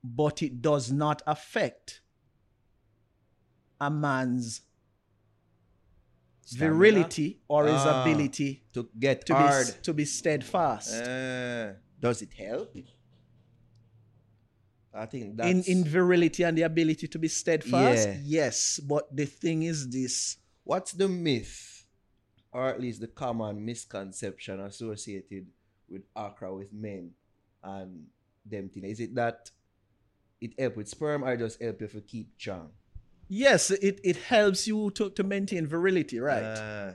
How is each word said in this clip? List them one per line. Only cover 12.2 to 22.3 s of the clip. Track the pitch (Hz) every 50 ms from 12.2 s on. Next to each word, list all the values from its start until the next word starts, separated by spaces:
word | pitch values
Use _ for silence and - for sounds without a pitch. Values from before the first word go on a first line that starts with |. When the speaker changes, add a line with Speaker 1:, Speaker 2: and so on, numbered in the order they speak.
Speaker 2:
it | 107 95 -
help? | - 101 98 113 147 - - - - - - _ _ _ _ _ _ _ _ _ _ _ _ _ _ _ _ _ _ _ _ _ _ _ _ _ _ _ _ _ _ _ _ _ _ _ _ _ _ _ _ _
I | 107 110
think | 113 - 135 117
Speaker 1:
In, | 101 107
Speaker 2:
that's | 110 117 175 185 180 180 -
Speaker 1:
in | 180 185 180
virility | 151 147 180 180 180 180 175 170 160 - - 175
and | 170 165 160
the | 165
ability | 165 160 165 165 156 156 - - 147
to | - 165
be | 160 160
steadfast? | - - - - 165 156 160 - 123 - 131 127 123 113 110 101
Speaker 2:
Yeah. | 98 143 143
Speaker 1:
Yes, | 143 151 160 147 123 104 - - - - -
but | 143 139 147 147 143 - 135
the | 135 147
thing | 139 - _ - 170 165 160 160
is | 165 165 151 139 127
this. | 120 131 131 127 127 - - - - _ _ _ _ _ _
Speaker 2:
What's | - 143 185 185 - -
the | 175 196 196
myth, | 185 180 170 160 135 117 104 - - - - - - - _ _ _ _ _ _ _ _ _ _